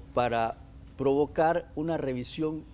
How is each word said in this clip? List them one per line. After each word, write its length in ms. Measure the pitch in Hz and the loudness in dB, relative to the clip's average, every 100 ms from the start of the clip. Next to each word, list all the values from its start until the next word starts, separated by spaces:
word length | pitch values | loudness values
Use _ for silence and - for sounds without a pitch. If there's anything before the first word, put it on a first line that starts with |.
| - | -4
para 420 | - 120 117 113 - - - - - | 0 2 2 0 -4 -14 -20 -20 -2
provocar 720 | 139 139 147 - 160 170 - - | 2 4 2 4 4 4 -2 -6
una 220 | 160 160 | -2 -2
revisión 680 | 135 127 123 - 156 156 - | -2 -4 -6 -2 -2 -2 -10